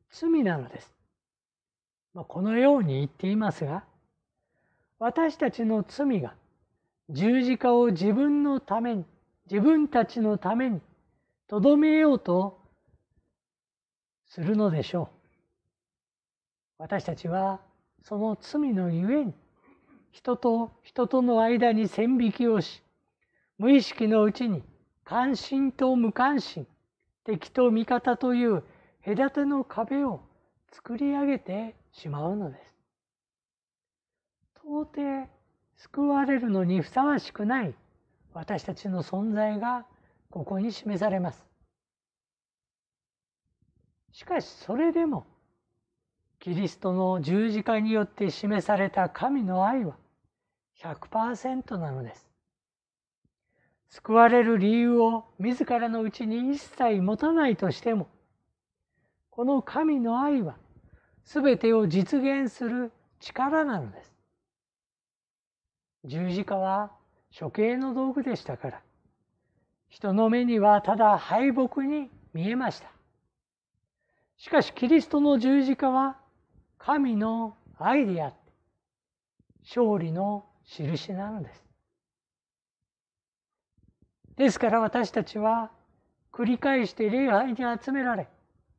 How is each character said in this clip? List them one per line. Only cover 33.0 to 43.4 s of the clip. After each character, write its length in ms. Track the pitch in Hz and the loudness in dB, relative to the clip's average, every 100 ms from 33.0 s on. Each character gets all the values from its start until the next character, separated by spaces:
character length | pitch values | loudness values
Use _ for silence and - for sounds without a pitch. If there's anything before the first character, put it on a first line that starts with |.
| _ _ _ _ _ _ _ _ _ _ _ _ _ _ _ _ | _ _ _ _ _ _ _ _ _ _ _ _ _ _ _ _
到 200 | 302 294 | -10 -8
底 440 | 302 294 285 269 262 _ _ _ _ _ | -8 -6 -6 -6 -10 _ _ _ _ _
救 320 | - - 285 | -10 -2 0
わ 160 | 277 | 2
れ 140 | 269 269 | 2 0
る 120 | 240 | 0
の 120 | 190 | 0
に 200 | 175 185 | 0 0
ふ 60 | - | -2
さ 160 | 262 | 0
わ 140 | 285 269 | 0 0
し 140 | - | -4
く 140 | - 208 | -6 -2
な 180 | 262 | -2
い 100 | 185 - _ _ _ _ _ | -4 -8 _ _ _ _ _
私 300 | 165 165 175 | -14 -8 -8
た 120 | - | -8
ち 140 | - 202 | -10 -6
の 140 | 180 | -6
存 320 | - 190 220 | -4 -4 -2
在 240 | 208 214 208 | -2 -2 -2
が 280 | 233 247 226 _ _ _ _ | -4 -6 -10 _ _ _ _
こ 140 | 180 | -12
こ 140 | - 190 | -6 -4
に 120 | 220 | -4
示 260 | 202 214 185 | -6 -6 -2
さ 120 | 208 | -2
れ 80 | 190 | -2
ま 140 | 175 | -4
す。 120 | - _ _ _ _ _ _ _ _ _ _ _ _ _ _ _ _ _ _ _ _ | -8 _ _ _ _ _ _ _ _ _ _ _ _ _ _ _ _ _ _ _ _